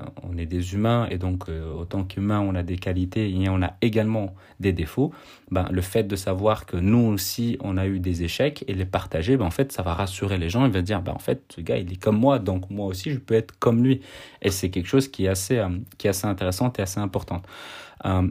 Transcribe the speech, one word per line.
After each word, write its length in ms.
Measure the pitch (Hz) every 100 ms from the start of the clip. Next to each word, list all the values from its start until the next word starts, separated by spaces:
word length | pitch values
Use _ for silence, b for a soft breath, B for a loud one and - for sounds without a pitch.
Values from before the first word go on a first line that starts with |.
| - -
on 140 | 92 87
est 100 | 80
des 260 | 90 90
humains 340 | 98 113 120 117
et 80 | 92
donc, 300 | 92 92 -
euh, 240 | 82 80
autant 300 | 80 85 98
qu'humains, 380 | 92 - 101 104
on 140 | 98 92
a 80 |
des 140 | 87 90
qualités 540 | - 90 92 110 107
et 160 | 92 95
on 140 | 95
a 120 | 92 -
également 540 | 123 110 107 110 98 95 B B
des 140 | 101
défauts. 400 | 85 82 - 151 B B B B
Ben, 180 | 92 90
le 100 | 92
fait 220 | 90 113
de 120 | 101 98
savoir 480 | 98 92 104 107 -
que 100 | 90
nous 380 | 92 120 117
aussi, 440 | 104 - - 117 -
on 160 | 98 95
a 100 | 95
eu 140 | 98
des 220 | 92 85
échecs 420 | 85 - 139 151 -
et 60 |
les 120 | 95 92
partager, 520 | 95 - 80 90 135
ben, 80 | -
en 40 |
fait, 220 | - 135
ça 100 | -
va 120 | 87
rassurer 440 | 82 95 - 101 95
les 120 | 82
gens. 160 | 107 135
Ils 80 |
vont 80 | 95
dire, 200 | 87 104
ben, 120 | 90
en 60 | -
fait, 220 | - - - -
ce 60 |
gars, 160 | 82 117
il 160 | 90
est 80 | 92
comme 160 | - 107
moi, 200 | 131 135
donc 320 | 98 92 92
moi 160 | 101 101
aussi, 260 | 92 156
je 60 | 139
peux 160 | -
être 240 | 113 110 -
comme 220 | 123 117
lui. 200 | 123 131 B B B B
Et 100 | 101
c'est 180 | 92 95
quelque 180 | 90 87
chose 200 | 135 135
qui 160 | -
est 60 | 95
assez, 280 | 95 - 127
euh, 120 | 95 90 123 -
qui 100 | 104
est 20 |
assez 180 | 95 107
intéressant 420 | 95 92 92 127 120
et 40 |
assez 180 | 95 -
important. 440 | 101 95 - 87 - B B B B B -
Euh, 220 | 92 92